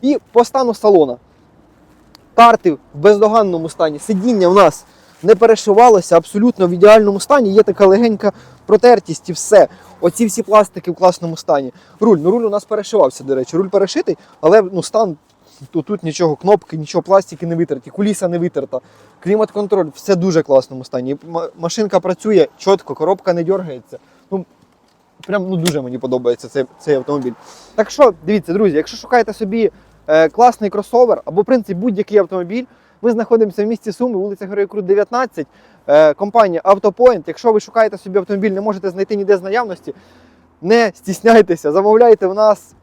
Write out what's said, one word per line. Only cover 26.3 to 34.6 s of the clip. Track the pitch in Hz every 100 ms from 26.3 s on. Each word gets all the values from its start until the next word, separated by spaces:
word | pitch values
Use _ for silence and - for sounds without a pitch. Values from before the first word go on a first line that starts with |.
| 120 123
цей, | 143 127 _
цей | - 139
автомобіль. | 127 143 127 110 - - - -
Так | 214
що, | - 269 190 156
дивіться, | 208 170
друзі, | 175 208 147
якщо | 156 226
шукаєте | - 247 220
собі, | 208 208 226 208 - _ _ -
е, | 156 160
класний | - 247 226 214
кросовер | 202 202 240 247 175 -
або, | 160
в | 208
принципі, | 262 208
будь-який | 180 233 190 208 208
автомобіль, | 180 190 175 220 254 _ _ _
ми | 226
знаходимося | 226 220 226 214 180
в | 208
місті | 233 226
Суми, | 180 247 214
вулиця | 202 202 196
Героїв | 208